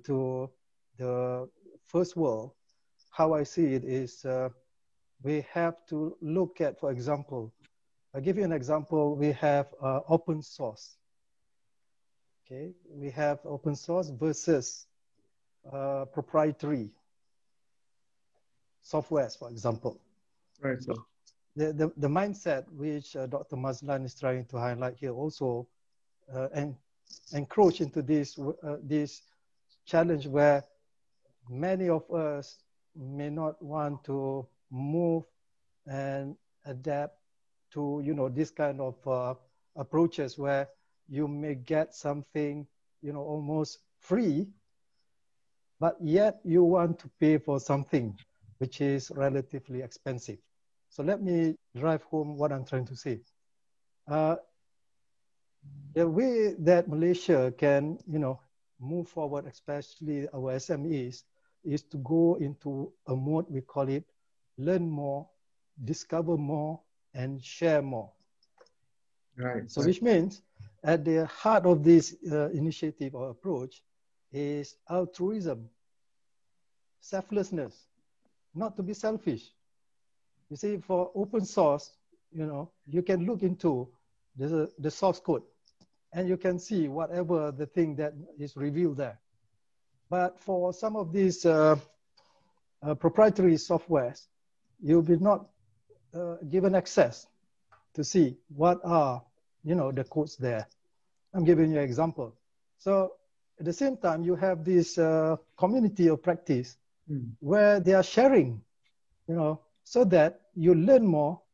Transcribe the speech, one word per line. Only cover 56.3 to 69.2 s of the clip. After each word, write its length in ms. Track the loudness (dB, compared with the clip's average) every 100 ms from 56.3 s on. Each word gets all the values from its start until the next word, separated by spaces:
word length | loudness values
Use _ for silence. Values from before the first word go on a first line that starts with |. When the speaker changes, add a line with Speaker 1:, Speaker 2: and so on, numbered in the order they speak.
| 2 0 2
Speaker 1:
that 280 | 4 6 4
Malaysia 680 | 0 2 2 2 4 2 2
can, 420 | 4 4 2 -6 -6
you 100 | -4
know, 200 | -4 -6 _ _ _ _
move 300 | -8 -8 -8
forward, 360 | -8 -6 -6 -10
especially 840 | -14 -10 -10 -10 -12 -8 -6 -6
our 200 | -6 -6
S 160 | -6 -4
M 220 | -4 -2
Es, 320 | -4 -4 -10 _ _ _ _ -6
is 180 | -6
to 140 | -6 -10
go 400 | 0 4 4 2
into 520 | -2 -6 -8 -8 -8 -12 -6
a 80 | -4
mode, 300 | 0 -2 -2
we 100 | -8
call 300 | -6 -4 -2
it 160 | -4 -6 _ _ _ _ -8
learn 320 | -2 0 -2
more, 380 | -4 -4 -6 -10 _ _ _ _ -12
discover 540 | -8 -8 -4 -4 -2 -2
more, 420 | -2 -4 -4 -8 _ _ _
and 300 | -8 -8 -8
share 380 | -12 -2 2 2
more. 280 | 0 -6 -10 _ _ _ _ _ _ _ _ _ _ _